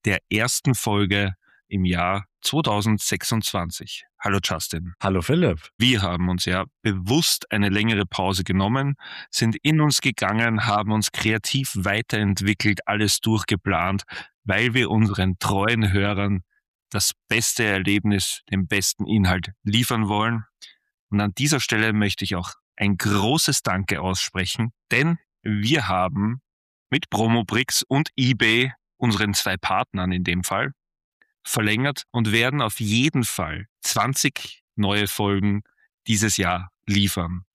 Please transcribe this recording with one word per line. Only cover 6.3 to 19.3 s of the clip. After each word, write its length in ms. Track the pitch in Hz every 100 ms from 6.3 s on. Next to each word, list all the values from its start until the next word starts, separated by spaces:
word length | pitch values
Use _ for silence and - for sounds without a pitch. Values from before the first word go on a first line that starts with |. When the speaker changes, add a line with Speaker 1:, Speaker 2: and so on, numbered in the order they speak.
| 90
Speaker 1:
ja 220 | - 92 95 _
bewusst 680 | 110 95 92 143 170 - -
eine 200 | 107 101
längere 360 | 101 107 104
Pause 380 | 95 - 92 92
genommen, 520 | 90 92 98 131 139 139 - - -
sind 240 | - 117 104
in 160 | 147 156
uns 220 | 151 -
gegangen, 640 | 135 101 98 107 117 110
haben 260 | 104 104 104
uns 220 | 107 101
kreativ 580 | - 110 110 - 135 135 101
weiterentwickelt, 1080 | 95 107 - 110 101 92 98 104 107 95 -
alles 320 | 107 104 -
durchgeplant, 800 | 113 110 - 98 - 85 87 98 - - - _
weil 300 | 101 95 120
wir 180 | 123 110
unseren 480 | 110 110 - 92 87
treuen 540 | - 98 104 117 104
Hörern 500 | 95 101 98 101 98 - _ _ _ _
das 220 | 107 - - _
beste 340 | 113 - -
Erlebnis, 800 | 110 95 95 101 104 101 - - _
den 160 | 98 92
besten 400 | 101 - - 104
Inhalt 440 | 110 92